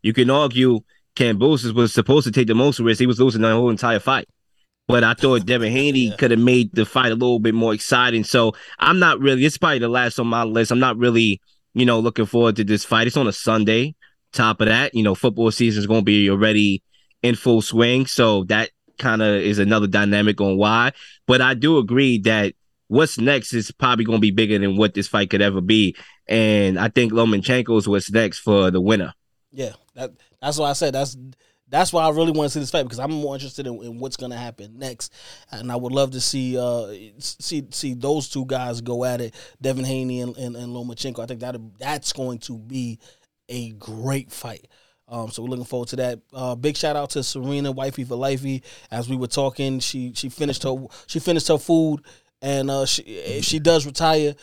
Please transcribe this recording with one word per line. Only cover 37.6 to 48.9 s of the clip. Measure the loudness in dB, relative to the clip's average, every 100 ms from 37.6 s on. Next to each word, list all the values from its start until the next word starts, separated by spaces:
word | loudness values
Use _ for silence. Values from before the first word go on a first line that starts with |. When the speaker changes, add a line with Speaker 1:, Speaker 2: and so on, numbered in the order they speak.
| -8
Speaker 2:
see | -10 -8
those | -6 -2 -2 -4
two | -8 -6
guys | -6 -6 -8
go | -8 -6 -4
at | -6
it, | -8 -14 -20 -8
Devin | -6 -4 -4
Haney | -6 -6 -6
and, | -8 -10
and, | -12 -12
and | -14 -12
Lomachenko. | -12 -10 -10 -10
I | -12
think | -10
that, | -10 -12 -14 -12
that's | -8 -8 -6
going | -8 -8 -10
to | -12 -16
be | -12 -8 -8 -10 _ _ _ _ -16
a | -12 -12
great | -16 -16 -10 -6 -6 -8
fight. | -16 -16 -18 _ _ _ _ -16
Um, | -12 -12
so | -10
we're | -10
looking | -10 -8
forward | -10 -8
to | -6
that. | -6 -6 _
Uh, | -12 -10 -4
big | -4 -4
shout | -4 -4
out | -6
to | -8
Serena, | -8 -8 -6 -4 -4
wifey | -6 -8 -8
for | -8 -4
lifey. | -4 -4 -4 -8 -10 -20 -14